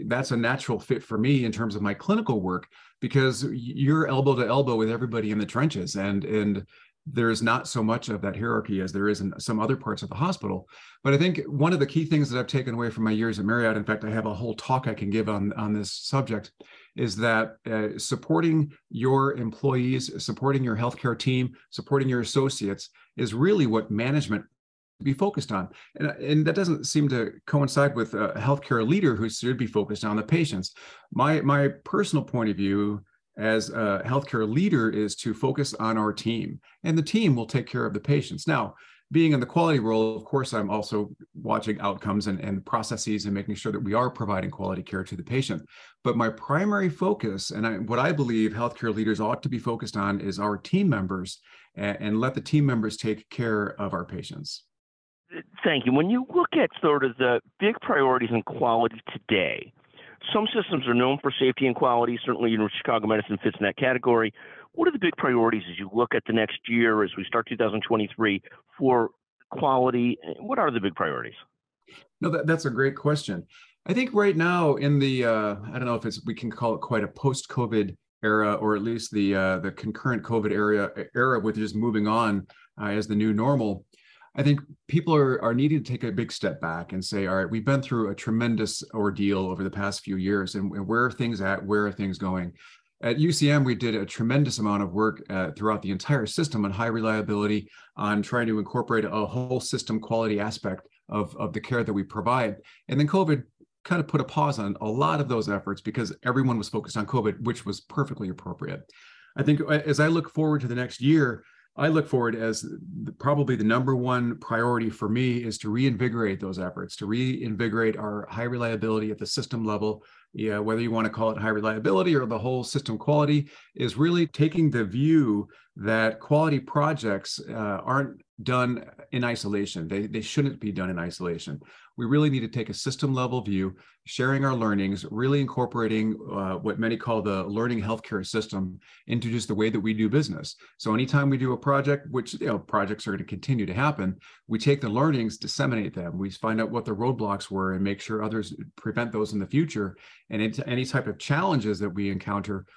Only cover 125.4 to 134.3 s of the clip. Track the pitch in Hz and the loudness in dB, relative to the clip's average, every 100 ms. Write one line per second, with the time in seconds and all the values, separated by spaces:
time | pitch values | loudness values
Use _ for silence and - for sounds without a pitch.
125.4 | 101 - _ - 104 110 110 - - 151 | -2 -12 _ -6 0 2 2 0 2 4
126.4 | 160 135 - 147 151 147 110 98 - - | 4 2 0 0 2 0 -2 -2 -4 -10
127.4 | - 113 104 98 - 131 139 - _ - | -8 -6 -4 -4 0 0 0 -8 _ -8
128.4 | 120 127 123 113 - - - 123 120 113 | 0 2 2 -2 -8 -20 -6 -2 -2 -2
129.4 | 101 101 101 90 80 98 104 110 110 151 | -2 -2 -2 -6 -4 -4 -4 -6 -2 0
130.4 | 139 - 104 95 92 87 85 - 90 82 | 0 -2 -6 -4 -4 -4 -6 -6 -6 -6
131.4 | - 73 - - - - 117 147 151 127 | -8 -12 -14 -20 -18 -6 0 2 2 0
132.4 | 110 123 107 98 139 131 139 131 127 123 | -2 -6 -6 -6 -6 -2 -2 0 0 -2
133.4 | 101 95 95 95 - _ - - 127 | -2 0 -2 -6 -20 _ -12 -2 0